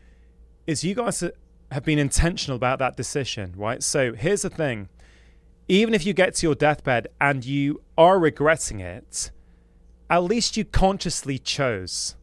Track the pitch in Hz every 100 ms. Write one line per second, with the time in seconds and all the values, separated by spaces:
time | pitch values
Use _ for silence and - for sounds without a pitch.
0 | - - _ _ - _ - 151 165 208
1 | 233 - 175 - _ _ _ 135 156 147
2 | 139 - 139 - - 123 123 131 127 -
3 | 120 147 123 - 95 90 104 127 - 156
4 | 127 110 156 202 190 - 147 110 98 -
5 | - _ - _ _ _ - 185 226 220
6 | 175 185 180 - 165 139 151 147 - 120
7 | - - 143 139 123 139 143 147 - -
8 | 170 190 160 - 147 160 - 107 90 101
9 | - - - - - - _ _ - _
10 | - 170 180 233 - 220 202 - 190 196
11 | 185 - 135 131 - - 131 101 90 -
12 | - -